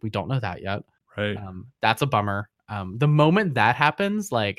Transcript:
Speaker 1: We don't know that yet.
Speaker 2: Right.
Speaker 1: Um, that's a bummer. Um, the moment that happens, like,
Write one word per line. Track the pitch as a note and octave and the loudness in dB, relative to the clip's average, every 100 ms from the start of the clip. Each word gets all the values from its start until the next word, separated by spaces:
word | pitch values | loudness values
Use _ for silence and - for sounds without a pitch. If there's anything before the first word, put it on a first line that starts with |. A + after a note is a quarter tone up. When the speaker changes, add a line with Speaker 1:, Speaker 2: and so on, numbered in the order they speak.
Speaker 1:
We | A2 | -8
don't | G#2+ F2+ | -6 -4
know | C3+ | -4
that | G#2 E2+ | -4 -6
yet. | F#2+ G2+ - _ _ - | -6 -6 -8 _ _ -6
Speaker 2:
Right. | G#2 G2+ | -6 -6
Speaker 1:
Um, | F#2+ F#2 G2+ _ | -10 -14 -18 _
that's | A2 A2+ | 0 2
a | C#3 | 0
bummer. | A2 G#2 G2+ G#2 _ - | 0 0 -2 -6 _ -12
Um, | G#2 F#2 A2+ | -10 -8 0
the | D3 | 2
moment | D3 D#3 G3 F#3+ | 6 6 4 2
that | A#2+ A2 B2+ | 2 2 4
happens, | D3 - G3+ G#3 G3 | 2 2 -2 -4 -2
like, | A#2 G2+ | -2 -2